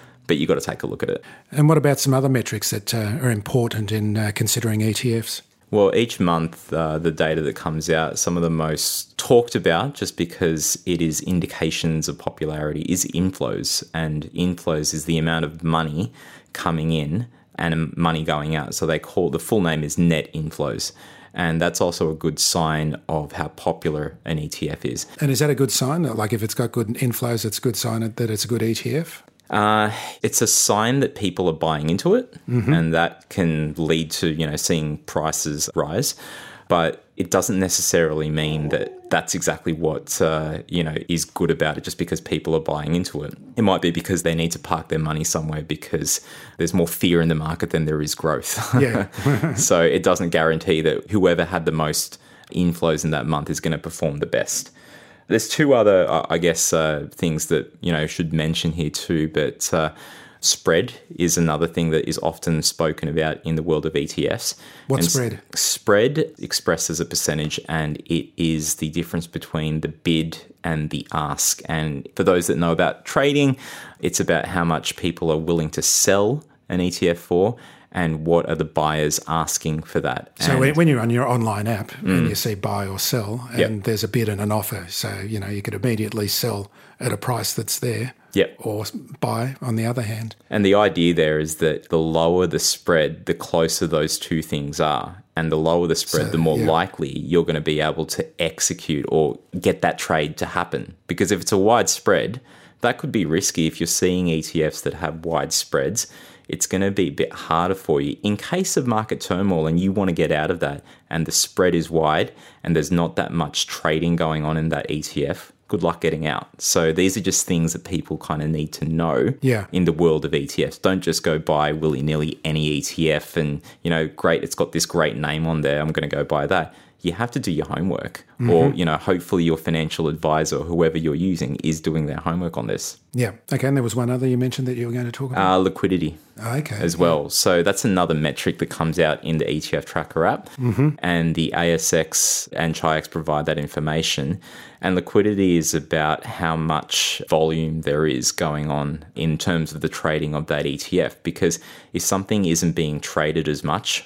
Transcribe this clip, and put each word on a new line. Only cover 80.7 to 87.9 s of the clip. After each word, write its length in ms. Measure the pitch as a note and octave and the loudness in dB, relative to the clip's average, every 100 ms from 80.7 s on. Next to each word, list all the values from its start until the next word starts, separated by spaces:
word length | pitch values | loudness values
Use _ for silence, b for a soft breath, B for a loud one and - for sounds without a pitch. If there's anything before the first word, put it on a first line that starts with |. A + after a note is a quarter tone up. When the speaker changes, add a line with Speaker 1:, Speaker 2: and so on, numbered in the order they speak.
Speaker 2:
when 140 | D3+ E3+ | 4 4
you're 120 | B2+ | 4
on 100 | A2+ | 2
your 160 | A#2+ B2+ | 2 2
online 400 | B2 A2+ G2+ G#2+ | 2 0 -2 -2
app 240 | G#2 - - | -4 -6 -6
and 240 | G3 F2+ D#2+ | 0 2 2
Speaker 1:
Mm. 20 | |
Speaker 2:
you 60 | |
see 200 | G2+ A#2 G2+ | 0 -2 -4
buy 300 | G#2+ G2+ G2 | -4 -4 -4
or 120 | F#2+ | -4
sell, 500 | - B2+ G#2 A#2+ B2 | -2 -2 -4 -8 -6
and 60 | A#2 | 0
Speaker 1:
Yep. 240 | - G#2+ | 0 0
Speaker 2:
there's 200 | F#2+ G#2+ | -2 -2
a 40 | A2 | 0
bid 200 | B2 A2 | 0 0
and 120 | G2+ | 0
an 100 | G#2 | 0
offer, 320 | G#2+ G2+ G2 F2 | 0 -2 -8 -8
so, 200 | - A2+ G2 G2+ | -8 -6 -6 -6
you 120 | G#2+ | -6
know, 80 | G2 | -6
you 140 | G2+ | -6
could 120 | G#2 | -6
immediately 520 | G2+ B2 A2 G#2+ A2+ G#2 | -2 -2 0 -2 -2 -2
sell 420 | - B2 G2+ G2 B B B | -2 -2 -4 -8 B B B
at 140 | B2+ | -4
a 40 | G#2+ | -4
price 360 | - A#2+ A2+ | -2 -2 -2
that's 260 | - A2 - | -4 -4 -4
there, 360 | B2+ | -2